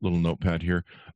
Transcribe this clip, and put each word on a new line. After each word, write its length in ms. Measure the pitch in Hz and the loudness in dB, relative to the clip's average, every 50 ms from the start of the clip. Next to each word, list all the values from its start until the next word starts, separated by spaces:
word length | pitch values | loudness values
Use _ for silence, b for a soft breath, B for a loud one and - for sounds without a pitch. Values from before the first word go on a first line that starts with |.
little 180 | - 92 87 87 | -2 0 2 2
notepad 440 | 85 85 82 - - 87 85 80 82 | 2 2 0 0 0 0 0 0 0
here. 220 | 85 90 87 - B B B B B B | 0 0 0 -2 B B B B B B